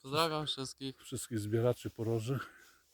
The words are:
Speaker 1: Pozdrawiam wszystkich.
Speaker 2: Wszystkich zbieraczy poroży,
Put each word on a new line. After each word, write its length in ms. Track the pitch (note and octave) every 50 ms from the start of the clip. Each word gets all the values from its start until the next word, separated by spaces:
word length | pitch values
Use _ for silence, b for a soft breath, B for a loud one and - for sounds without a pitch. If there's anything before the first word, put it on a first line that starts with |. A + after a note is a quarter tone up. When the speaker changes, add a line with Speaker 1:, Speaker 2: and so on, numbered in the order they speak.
Speaker 1:
Pozdrawiam 440 | _ C3+ C#3 D#3 E3 E3 D#3 D3+ D3+
wszystkich. 580 | C3+ - - C3+ B2+ - - C3+ C3+ C3 - -
Speaker 2:
Wszystkich 360 | - - A#2 - - A#2+ A2
zbieraczy 500 | G2+ G#2 G#2+ A2+ A2+ B2 A#2 - - G#2+
poroży, 500 | - - A2+ A2 A2+ A2+ G#2+ A#2+ C#3 B2+ B B B B B B B B B B